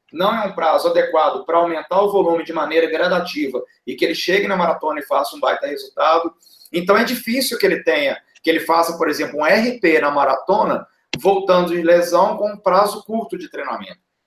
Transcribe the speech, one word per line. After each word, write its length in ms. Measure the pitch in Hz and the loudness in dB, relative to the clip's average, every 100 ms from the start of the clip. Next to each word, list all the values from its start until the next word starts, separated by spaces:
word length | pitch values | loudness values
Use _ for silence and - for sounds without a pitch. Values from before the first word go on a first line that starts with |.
| _ | _
não 200 | 156 190 | -2 -2
é 120 | 226 208 | 0 -4
um 80 | |
prazo 340 | 170 165 151 170 | -2 0 2 2
adequado 560 | 170 170 160 147 135 135 | 2 2 2 0 -2 -2
pra 120 | 165 | 0
aumentar 440 | 170 160 147 180 | 0 -2 -2 0
o 100 | 202 | 2
volume 320 | 196 170 165 160 | 2 2 0 -2
de 80 | |
maneira 360 | 165 - 160 160 | -4 0 0 0
gradativa 720 | 160 180 180 175 147 139 120 - _ - | 0 0 0 -2 -4 -4 -4 -10 _ -12
e 100 | 190 | -2
que 100 | - | -2
ele 100 | - | -2
chegue 320 | - 190 196 | 0 0 0
na 80 | 190 | 0
maratona 460 | 170 - 156 147 | 0 -2 -4 -6
e 40 | - | -2
faça 300 | 139 147 151 | -2 -2 -2
um 40 | |
baita 280 | 131 143 143 | -2 -2 -4
resultado. 680 | 143 - - 151 165 170 - _ _ - | -8 -10 -2 2 2 0 -8 _ _ -8
Então, 240 | 165 180 214 | -6 2 2
é 80 | |
difícil 540 | 233 254 - 247 254 233 | 2 -2 -2 -2 -2 0
que 80 | 190 | 0
ele 180 | 165 | 2
tenha, 340 | - 196 143 220 _ _ | 0 0 0 -2 _ _
que 80 | - | 0
ele 120 | 160 | 0
faça, 360 | - 165 170 170 | 2 2 2 0
por 120 | 156 | -2
exemplo, 300 | 139 143 143 | -2 -4 -2
um 60 | 151 | 2
R 340 | 202 240 - | 2 2 0
P 200 | 175 156 | 2 2
na 100 | 143 | 2
maratona, 800 | 143 139 131 - 202 - - - _ _ - | 0 0 0 0 0 2 -2 -6 _ _ -2
voltando 540 | 185 196 190 180 175 | 2 2 2 2 2
de 80 | 175 | 0
lesão 560 | 165 175 170 170 202 220 | 4 4 4 2 2 0
com 140 | 208 | -4
um 60 | 202 | -2
prazo 460 | 190 180 208 - | 0 2 2 -2
curto 340 | - 226 - 180 | -6 -6 -6 -10
de 120 | 156 | -12
treinamento. 500 | - - 117 92 90 _ _ | -12 -10 -10 -12 -18 _ _